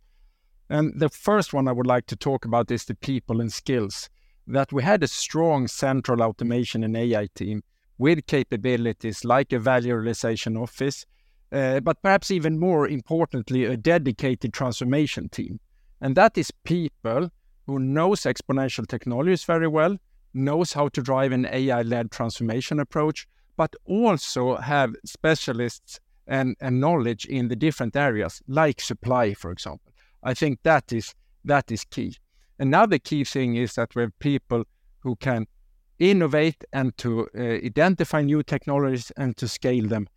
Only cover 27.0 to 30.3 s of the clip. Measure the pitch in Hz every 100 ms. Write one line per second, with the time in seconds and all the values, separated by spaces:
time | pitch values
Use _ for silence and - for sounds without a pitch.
27 | 117 110 - 135 120 117 151 - 117 139
28 | 143 107 87 - - 139 156 - - 117
29 | 123 127 110 101 87 90 - 69 _ _
30 | _ _ 160